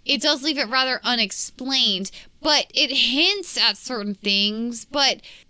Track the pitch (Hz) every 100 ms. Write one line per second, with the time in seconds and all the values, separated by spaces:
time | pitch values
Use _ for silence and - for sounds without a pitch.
0 | - 277 294 294 294 285 220 262 262 247
1 | 233 226 202 - - - 254 262 226 190
2 | 196 - - - 311 285 - - 277 269
3 | 240 269 359 403 349 - 226 202 - 240
4 | 202 196 202 196 202 220 240 233 - -
5 | 269 - - -